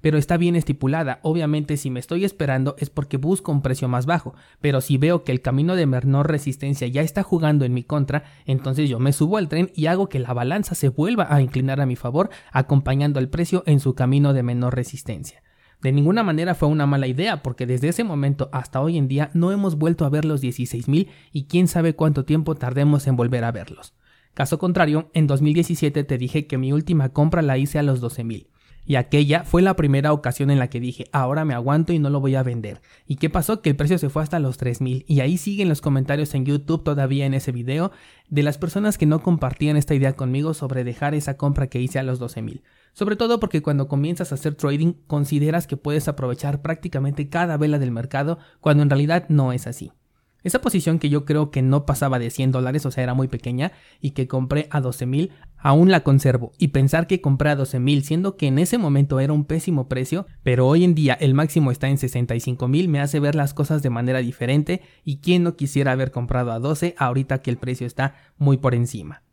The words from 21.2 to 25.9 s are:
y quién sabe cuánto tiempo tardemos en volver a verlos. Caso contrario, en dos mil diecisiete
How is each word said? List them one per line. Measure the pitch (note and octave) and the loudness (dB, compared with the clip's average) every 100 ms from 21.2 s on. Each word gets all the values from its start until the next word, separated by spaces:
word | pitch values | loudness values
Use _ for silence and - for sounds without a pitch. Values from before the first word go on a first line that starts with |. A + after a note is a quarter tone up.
| _ | _
y | D3+ | -8
quién | C#3 F3 F3+ | 0 2 2
sabe | F3 E3 | 2 0
cuánto | D#3 D#3 C#3 C3+ | 2 0 0 0
tiempo | D#3 D#3+ D3 | 0 0 -4
tardemos | B2 C3 C#3+ D3 C#3 | -4 2 4 4 2
en | B2+ | 0
volver | A#2+ B2 | 0 0
a | A#2 | -2
verlos. | A2+ F2 - - _ _ _ _ | -6 -12 -18 -20 _ _ _ _
Caso | - C#3 D#3+ | -6 -2 0
contrario, | F3+ F3+ D#3+ D3+ D#3 | 0 2 2 2 0
en | E3 D3 | 0 2
dos | C#3 | 4
mil | D3+ | 2
diecisiete | D#3+ E3+ E3 D3+ | 2 0 0 0